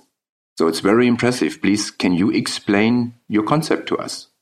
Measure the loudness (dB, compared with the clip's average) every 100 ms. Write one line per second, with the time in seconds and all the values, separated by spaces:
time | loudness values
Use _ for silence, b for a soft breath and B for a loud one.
0 | -20 _ _ _ _ -2 -2 0 2 4
1 | 4 2 0 0 -2 -2 0 0 -2 -2
2 | 0 2 2 0 -4 -6 0 2 2 2
3 | -2 -8 -4 -2 0 0 0 -2 -2 -6
4 | -6 -14 -16 _